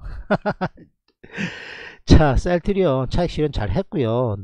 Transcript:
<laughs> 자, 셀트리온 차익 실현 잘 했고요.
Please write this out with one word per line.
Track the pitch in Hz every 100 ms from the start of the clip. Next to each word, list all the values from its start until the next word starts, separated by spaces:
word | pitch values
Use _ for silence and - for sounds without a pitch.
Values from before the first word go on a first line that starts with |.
| - - -
<laughs> | 214 208 - 180 - 165 _ _ _ - - 190 - - - - - -
자, | - 147 117
셀트리온 | 180 175 190 196 175 131 123
차익 | - 175
실현 | - 151
잘 | - 104
했고요. | 190 - 175 113 120 120 101